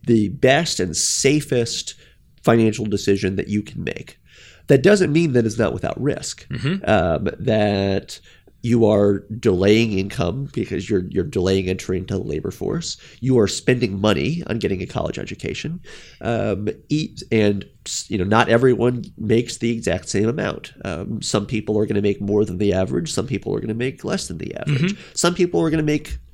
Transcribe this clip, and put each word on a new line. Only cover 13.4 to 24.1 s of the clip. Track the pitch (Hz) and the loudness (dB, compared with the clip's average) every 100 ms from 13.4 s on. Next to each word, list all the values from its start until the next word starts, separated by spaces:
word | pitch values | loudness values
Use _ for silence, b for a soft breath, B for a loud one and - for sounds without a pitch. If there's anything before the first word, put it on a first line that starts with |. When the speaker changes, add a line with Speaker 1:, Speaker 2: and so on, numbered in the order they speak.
| 101 | 4
Speaker 1:
spending | - - 127 113 98 | 2 0 2 2 0
money | 104 92 82 170 - | 2 2 0 -2 -4
on | 113 | -4
getting | 104 92 | -2 -4
a | 95 | -6
college | - - - | -4 -4 -6
education. | - - - - - 175 B B B B | -10 -8 -8 -6 -8 -8 B B B B
Um, | - 117 101 98 104 - - | -4 -2 0 -2 -4 -8 -2
eat, | 151 156 - - | -2 -2 -8 -2
and, | 113 104 101 - _ - - - | 2 4 2 -4 _ -10 -10 -6
you | 101 | -4
know, | |
not | 90 110 117 | 2 4 4
everyone | 117 131 123 120 123 - - | 4 4 4 2 0 -8 -8
makes | 104 110 117 - | 0 2 0 -4
the | 117 | -4
exact | 113 113 82 - | -2 -2 -2 -2
same | 98 107 | 0 0
amount. | 139 101 - - - - | 0 -4 -6 -12 -12 -8
Um, | 82 92 110 | -8 -6 -8
some | - - 101 | -2 -2 -2
people | 110 107 107 | -6 -2 0
are | 107 | 0
gonna | 104 | 0
make | 101 101 | 0 -2
more | 101 104 104 | 0 2 2
than | 90 | 0
the | 101 | 0
average. | 92 95 127 156 | 2 0 -2 -2
Some | - 123 | -4 -4
people | 95 - 107 | -4 -4 -4
are | |
gonna | 113 | -4
make | 110 127 156 | -4 -4 -6
less | - | -6